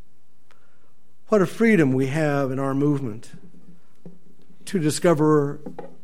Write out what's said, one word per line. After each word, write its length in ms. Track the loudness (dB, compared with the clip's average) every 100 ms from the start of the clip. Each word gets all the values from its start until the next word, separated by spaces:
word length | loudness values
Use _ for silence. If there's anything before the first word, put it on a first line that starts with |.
| -12 -12 -12 -12 -12 -12 -12 -10 -10 -12 -12 -10 2
What 120 | 4
a 60 | 4
freedom 460 | 4 6 6 6
we 140 | 4 2
have 440 | 0 2 2 0
in 80 | -2
our 160 | 0 2
movement 560 | 2 2 -2 -6 -10 -10 -10 -10 -12 -12 -12 -10 -10 -10 -12 -12 -12 -10 -4
to 120 | 0
discover 840 | 0 4 4 6 6 6 4 -4 -10 -10 -12 -12